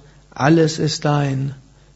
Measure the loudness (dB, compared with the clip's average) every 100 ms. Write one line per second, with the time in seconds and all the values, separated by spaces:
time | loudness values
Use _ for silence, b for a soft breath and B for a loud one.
0 | b b b -2 2 4 2 0 -4 -2
1 | -2 0 -2 -4 -6 -10 -18 b b